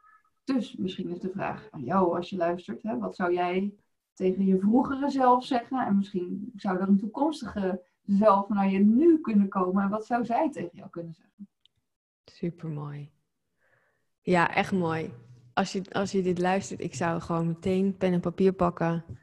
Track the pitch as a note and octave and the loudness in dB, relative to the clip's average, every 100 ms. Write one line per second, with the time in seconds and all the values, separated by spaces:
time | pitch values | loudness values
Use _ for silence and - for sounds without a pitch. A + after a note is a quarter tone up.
0 | _ _ _ _ - C4 G3 - F#3 - | _ _ _ _ -2 -2 -2 -6 -6 -4
1 | E3+ F3 F#3+ F#3+ D#3+ - - - B2 F#3+ | -8 -6 -8 -6 -6 -8 -12 -10 -2 2
2 | F3 E3+ F3 F#3 E3+ F3+ - - G#3+ B3 | 2 0 -4 -2 -2 -2 -8 -10 -6 -6
3 | F#3+ F#3 F3 F3+ F3+ F#3 G3+ - _ _ | -6 -2 -2 0 0 -2 -4 -8 _ _
4 | _ - F#3 F#3 F#3+ F#3+ G3+ B3 C#4 C4+ | _ -4 -2 2 2 4 4 2 2 -2
5 | C#4 C4+ B3 B3 - A#3+ A#3 C4 G#3+ G3+ | -2 2 4 4 2 -4 -2 -4 0 0
6 | G3 F3+ F3+ G3 - - G3+ F#3 F#3+ G3 | 0 -4 -6 -8 -10 -8 -4 -2 2 2
7 | G#3+ C#4 D#4+ D4+ A3 G#3 F#3+ F#3 _ _ | 2 -2 -2 -2 -8 -4 -4 -4 _ _
8 | - G3 G#3+ G3 G3+ G3+ G3 F#3+ G#3 A#3 | -2 4 6 4 2 0 2 6 6 8
9 | E4+ D#4 A3+ G3+ G3 G3 F#3 G3 G3 G#3+ | 6 6 4 2 4 2 0 2 0 -2
10 | A3 A#3+ A#3 A#3 D#4+ F3 E3+ - - E3+ | -2 -4 0 0 0 -2 -10 -10 -14 -12
11 | E3 D#3+ _ _ G3+ _ _ _ _ _ | -12 -14 _ _ -20 _ _ _ _ _
12 | _ _ - - F3 E3+ E3 D3 D3 D3 | _ _ -20 -8 -8 -8 -10 -10 -10 -14
13 | C#3+ _ _ _ _ _ _ _ _ _ | -16 _ _ _ _ _ _ _ _ _
14 | _ _ - F3+ E3 - G3+ F#3+ E3 D#3+ | _ _ 0 2 2 0 0 0 0 -2
15 | - - - - - - G3 G3 F3+ - | -6 -12 -20 -20 -6 -4 -2 -4 -4 -4
16 | G3 G3 F3+ F3 F3+ G3 - G3 - - | -2 -2 -2 0 0 0 -4 -10 -8 -4
17 | E3+ E3+ - E3 E3 E3 F#3+ F#3 G3 F#3+ | -4 -4 -2 -2 -2 -2 -2 0 0 0
18 | F#3 F3 F3 E3+ F#3+ F#3 F3 F3 E3 E3 | 0 0 -2 2 2 4 0 0 -2 -2
19 | - - | -6 -18